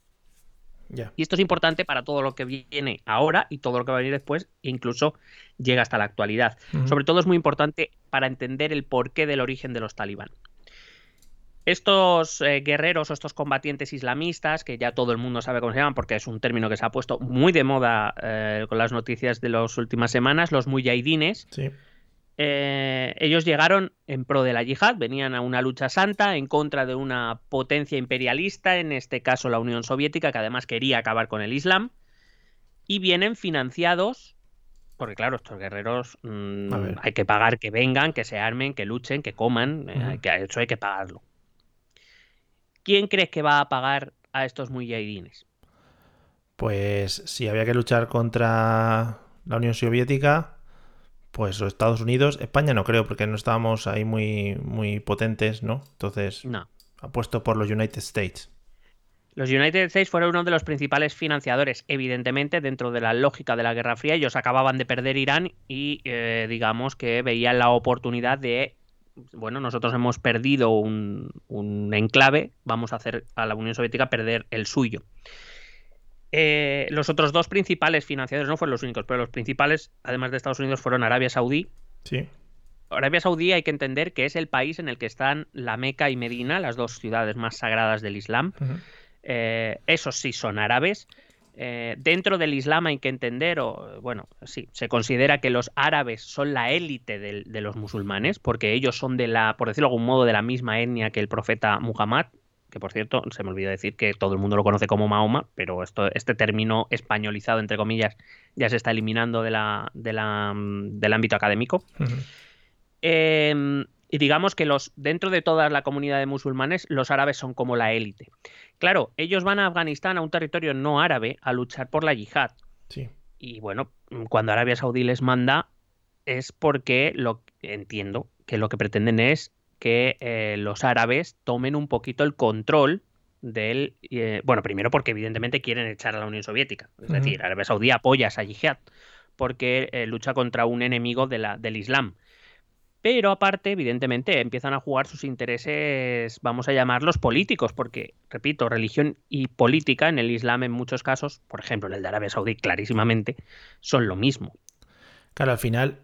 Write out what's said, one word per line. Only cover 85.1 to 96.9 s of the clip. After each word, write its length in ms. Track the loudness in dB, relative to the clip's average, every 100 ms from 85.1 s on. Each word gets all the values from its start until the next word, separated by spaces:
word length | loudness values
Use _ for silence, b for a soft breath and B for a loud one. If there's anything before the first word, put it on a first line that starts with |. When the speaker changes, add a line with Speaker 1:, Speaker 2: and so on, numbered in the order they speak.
| -2 -2 -2 -6
Speaker 2:
la 240 | -8 -6 -4
Meca 340 | -4 0 0
y 60 | 0
Medina, 420 | -6 -6 -4 -4
las 160 | -4 -4
dos 220 | -6 -6
ciudades 380 | -4 -2 -2 -2
más 200 | -6 -4
sagradas 440 | -2 2 2 0
del 140 | -4 -8
Islam. 360 | -2 -2 -2 -4
Speaker 1:
Ujú. 140 | -6 -8 B B B B
Speaker 2:
Eh, 540 | -6 -4 -2 -2 -4 -4 0
esos 300 | 0 0 -6
sí 160 | -6
son 260 | -4 -4 0
árabes. 480 | 2 2 2 -2 -8 b b b b
Eh, 420 | -12 -10 -8 -8 0
dentro 400 | 2 2 2 0
del 160 | 0
Islam 320 | 0 2 2 2
hay 120 | 0
que 120 | -2
entender, 500 | -4 -4 -2 -2 -2
o, 400 | -4 -6 -12 -12
bueno, 260 | -10 -10 -12 _
sí, 260 | -16 -14 -14
se 160 | -8 0
considera 500 | 0 2 4 6 4
que 120 | 2
los 200 | 0 0 0
árabes 460 | 2 2 0 -6
son 320 | -10 -4 -2
la 160 | 0 0
élite 480 | 0 -2